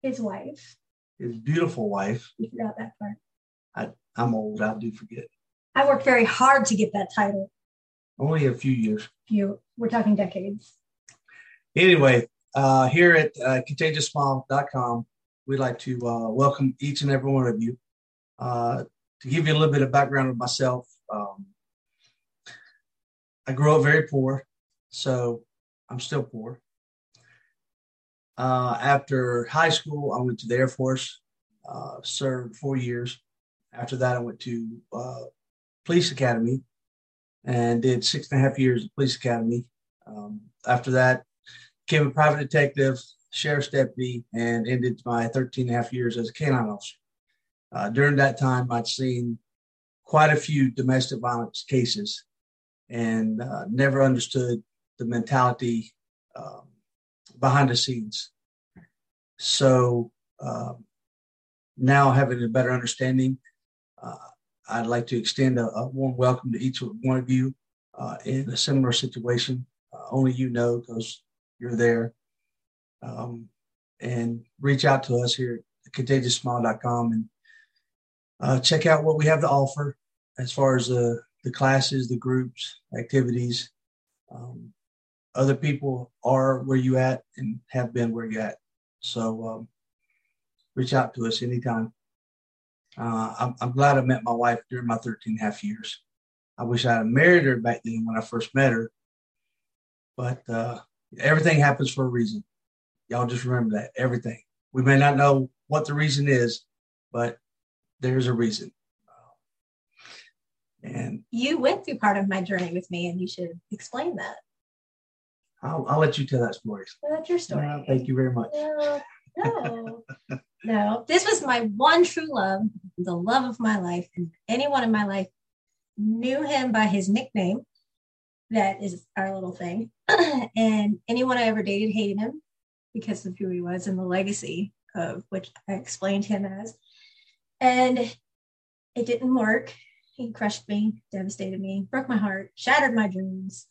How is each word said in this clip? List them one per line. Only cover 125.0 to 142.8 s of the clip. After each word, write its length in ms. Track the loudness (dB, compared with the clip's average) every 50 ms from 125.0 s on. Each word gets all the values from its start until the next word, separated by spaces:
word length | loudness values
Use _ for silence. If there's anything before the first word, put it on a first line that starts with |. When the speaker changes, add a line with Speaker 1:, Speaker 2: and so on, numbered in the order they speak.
| 2
Speaker 1:
life 240 | 0 -2 -4 -4 -6 _ _ _ _ _ _ _ _ _ _ _ _ _
knew 440 | -4 -2 0 0 0 0 -2 -2 -2
him 300 | -2 0 0 0 0 2
by 140 | 2 2 2
his 240 | 2 2 0 2 2
nickname. 560 | 0 0 0 -2 _ -2 0 0 -2 -2 -6 _ _ _ _ _ _ _ _ _ _ _ _ _ _ _ _ _
That 320 | 0 0 2 0 0 -4
is 240 | -8 -8 -8 -10 _ _ _
our 160 | -6 -4 -4 -6
little 160 | -6 -8 -10
thing. 400 | -10 -8 -8 -8 -6 -6 -8 -8 _ _ _
<clears throat> 420 | 2 4 4 4 2 2 -4 -4 -4 _
And 440 | 0 2 2 2 2 2 0 -2 -4 _ -4
anyone 280 | -2 -2 0 0 0
I 60 | 0 0
ever 200 | 0 0 0 -2
dated 300 | -2 -2 -2 -2 -2 0
hated 240 | -2 -2 -2 -2 -4
him 220 | -4 -6 -8 -10 _ _ _ _ _ _ _ _ _ _ _
because 320 | -10 -8 -6 -8 -8 -8
of 100 | -12 -10
who 120 | _ -6 -6
he 100 | -4 -4
was 280 | -4 -6 -6 -6 -4
and 120 | -4 -4 -4
the 60 | -4
legacy 640 | -2 -2 -2 -2 -2 -6 -8 -8 -8 -6 -6 -6 -8 _ _ _ _ _
of 300 | -8 -6 -6 -8 -10 -12 _
which 220 | -10 -10 -10 -12 _ -20 _
I 60 | -10 -10
explained 500 | -10 -8 -12 -12 -6 -4 -2 -2 -2 -2
him 220 | -2 -2 -4 -4
as. 320 | -6 -8 -10 -12 -14 -16 _ _ _ _ _ _ _ _ _ _ _ _ _ _ _ _ _
And 380 | 2 4 6 6 4 4 4 0 -2 -4 -6 _ _ _ _ _ _ _ _ _ _ _ _ _ _ _ _
it 100 | -6 -2
didn't 300 | -2 -2 0 2 2 2
work. 380 | 2 4 2 2 0 0 -6 -18 -20 -20 _ _ _ _ _ _
He 160 | -12 -10 -10
crushed 380 | -6 -4 -4 -4 -4 -6 _ -4
me, 240 | -2 0 0 0 -2 -4 _ _
devastated 480 | -10 -8 -8 -8 -8 -8 -8 -8 -6 -8
me, 280 | -8 -6 -6 -6 -6 -4
broke 160 | -4 -6 -4
my 80 | -2 -2
heart, 360 | 0 0 0 -4 -4 -8 -12 _
shattered 400 | -8 0 2 4 4